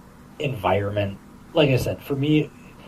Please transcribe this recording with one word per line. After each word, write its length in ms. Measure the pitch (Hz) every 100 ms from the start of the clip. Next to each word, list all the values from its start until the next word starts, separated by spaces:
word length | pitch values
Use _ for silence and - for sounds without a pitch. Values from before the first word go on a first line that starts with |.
| - - - -
environment. 800 | - - 92 98 101 104 98 - - - -
Like 160 | 165 143
I 80 | 123
said, 240 | - -
for 140 | - 135
me, 340 | 147 151 - - - -